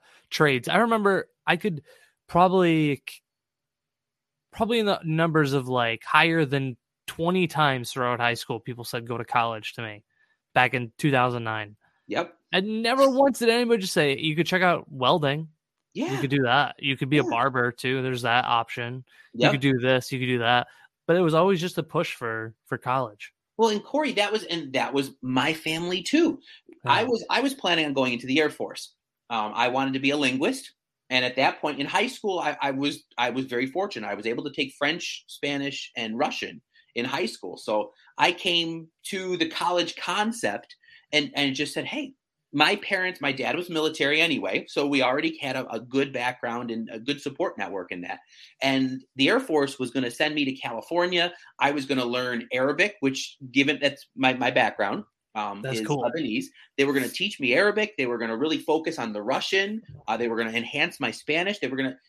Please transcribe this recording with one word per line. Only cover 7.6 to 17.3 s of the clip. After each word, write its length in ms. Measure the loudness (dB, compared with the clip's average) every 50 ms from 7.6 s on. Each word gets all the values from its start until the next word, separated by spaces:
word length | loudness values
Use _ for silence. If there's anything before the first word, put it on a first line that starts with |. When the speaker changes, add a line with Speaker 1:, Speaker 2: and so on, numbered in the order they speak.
| 2 2 2 0 -4 -6 -4
Speaker 1:
throughout 280 | -2 0 0 0 0
high 140 | 0 0 0
school, 260 | -2 -4 -6 -6 -6
people 240 | -6 -8 -10 -10 -10
said, 220 | -8 -8 -8 -6
"Go 120 | -6 -6 -6
to 60 | -6
college" 500 | -2 0 2 2 2 -2 -6 -8 -12 -12
to 80 | -10 -10
me 200 | -10 -12 -14 -18 _ _ _ _ _ _ _ _ _ _
back 200 | 2 2 4 2
in 180 | -2 -4 -6 -6 -2
two 120 | 0 2
thousand 340 | 4 4 4 2 0 -2 -4
nine. 320 | -4 -6 -6 -8 -10 -14 _ _ _ _ _ _
Speaker 2:
Yep. 300 | -6 -4 -4 -4 -4 -8 _ _ _ -2
Speaker 1:
And 300 | -2 0 -2 -4 -2 -2
never 260 | 0 4 4 4 6
once 280 | 6 6 4 4 4 4
did 80 | 4 4
anybody 320 | 4 4 4 4 4 2 2
just 100 | 0 2
say, 220 | 4 4 4 4
"You 180 | 2 0 0 2
could 100 | 2 2
check 160 | 2 2 4 4
out 280 | 4 4 2 -2 -6
welding. 580 | -4 2 4 6 6 6 4 2 0 0 -4 -8 -12 _ _ _ _ _ _ _ _
You 100 | -6 -4
Speaker 2:
Yeah. 160 | -2 -2 -2
Speaker 1:
could 100 | 0 0
do 120 | 2 2 4
that. 320 | 4 4 4 4 2 -2 -4
You 180 | -4 -4 -2
could 140 | -2 -2 2
be 80 | 2 2
a 60 | 4
Speaker 2:
Yeah. 60 | 4